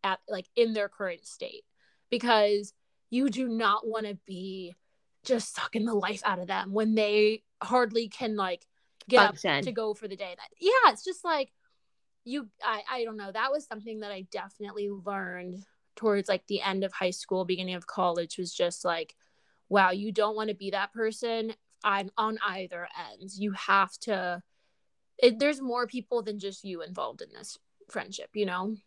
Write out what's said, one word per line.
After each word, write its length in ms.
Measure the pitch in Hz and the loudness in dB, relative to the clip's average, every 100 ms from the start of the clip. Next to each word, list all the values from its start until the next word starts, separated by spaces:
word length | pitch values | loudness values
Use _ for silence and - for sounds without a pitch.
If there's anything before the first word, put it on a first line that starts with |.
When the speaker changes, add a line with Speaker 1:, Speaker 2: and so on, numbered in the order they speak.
Speaker 1:
at, 160 | 196 190 - | -2 -4 -4
like, 200 | 208 185 - | -8 -4 2
in 160 | 233 | 2
their 160 | 214 202 | 2 -2
current 380 | _ 196 170 - | _ -8 -8 -14
state? 380 | - - - _ _ _ _ _ | -12 -12 -12 _ _ _ _ _
Because 640 | 240 240 220 208 208 202 _ _ _ _ | -2 4 6 6 4 -2 _ _ _ _
you 180 | 240 277 | 0 2
do 180 | 214 254 | 0 -2
not 380 | 226 220 208 226 | 2 2 2 0
wanna 280 | 220 214 202 - | -4 -4 -8 -12
be 480 | 185 190 190 175 180 _ _ _ _ | -10 -8 -10 -12 -16 _ _ _ _
just 300 | - 247 - | 0 0 0
sucking 300 | - - 233 | -6 -4 -2
the 100 | 226 | 0
life 280 | 214 196 196 | 0 0 -2
out 160 | - 185 | 0 -2
of 80 | 180 | -2
them 240 | 190 196 | -4 0
when 220 | 202 220 220 | 0 2 4
they 480 | 208 208 214 220 _ _ | 4 6 4 2 _ _
hardly 460 | - 254 240 226 226 | 2 4 4 2 -2
can, 260 | - 240 208 | -4 -4 -2
like, 300 | 190 175 _ _ _ _ - | -2 -4 _ _ _ _ 6
get 120 | 247 | 8
Speaker 2:
Function. 380 | 196 147 185 143 | 8 6 0 0
Speaker 1:
up 40 | |
to 80 | 202 | 0
go 220 | 226 220 | -4 -4
for 140 | 208 214 | -6 -8
the 80 | 190 | -10
day. 180 | 190 180 | -10 -12
That, 120 | - _ | -18 _
yeah, 320 | 359 508 440 | 4 8 6
it's 120 | 214 | 6
just, 200 | - 359 | -6 -6
like, 280 | 349 311 269 _ _ _ _ _ _ _ | 0 0 -2 _ _ _ _ _ _ _
you, 260 | - 277 226 _ | -8 -8 -8 _
I, 200 | 226 214 - | -4 -4 -6
I 140 | 254 | -6
don't 120 | 226 220 | -6 -6
know. 160 | 196 | -8
That 200 | 208 247 | -2 -2
was 140 | 294 294 | -2 -4
something 340 | 220 220 220 | -12 -10 -10
that 120 | 208 | -8
I 100 | 196 190 | -10 -10
definitely 600 | 202 196 _ 202 208 202 | -10 -10 _ -10 -6 -6
learned 760 | 202 185 196 185 180 180 180 190 _ _ - | -6 -6 -6 -6 -8 -10 -12 -16 _ _ -2
towards, 320 | 220 202 196 | 2 2 2
like, 180 | 185 - | 0 0
the 120 | 196 | -2
end 220 | 196 190 | 0 -2
of 80 | 190 | -2
high 180 | - 185 | -2 -2
school, 340 | 180 - 185 | -2 -4 -2
beginning 300 | 185 185 185 | 0 -2 -4
of 120 | 180 - | -8 -8
college, 520 | - 185 170 170 - | 0 0 2 -4 -6
was 140 | 180 | -8
just, 300 | - 175 - | 0 0 0
like, 300 | 180 170 160 - _ _ _ _ _ | -2 -2 -4 -12 _ _ _ _ _
wow, 220 | 196 185 | 4 6
you 220 | 185 208 | 4 -2
don't 240 | 202 208 214 | 2 2 2
wanna 180 | 220 | -4
be 160 | 208 196 | -4 -4
that 220 | 196 202 | -2 -4
person 640 | 226 220 220 240 226 220 - _ _ | -2 -4 -2 -4 -2 -4 -8 _ _
on, 260 | 214 196 196 - | 0 0 -2 -2
on 220 | 220 214 202 | -2 0 -4
either 420 | 190 185 175 175 - 151 | -4 -8 -8 -10 -12 -14
ends. 280 | 104 196 196 | -14 -16 -4
You 120 | 208 | -4
have 400 | 190 - 196 196 - | -4 2 4 4 -2
to, 420 | - 196 180 175 - _ _ _ _ _ _ - | -4 -2 -2 -6 -10 _ _ _ _ _ _ 6
it, 200 | 254 220 | 6 6
there's 220 | 277 285 | 2 2
more 240 | 269 240 240 | -2 -2 -2
people 360 | 254 - 240 | -4 -4 -4
than 160 | 214 208 | -4 -6
just 260 | 196 196 | -8 -10
you 180 | 196 175 | -10 -10
involved 400 | 160 180 127 143 | -10 -6 -6 -8
in 100 | - | -16
this 260 | - - - _ _ _ | -16 -16 -18 _ _ _
friendship, 400 | 208 196 196 - | -10 -8 -12 -10
you 120 | 214 196 | -4 -2
know? 300 | 180 196 214 | -2 -4 -8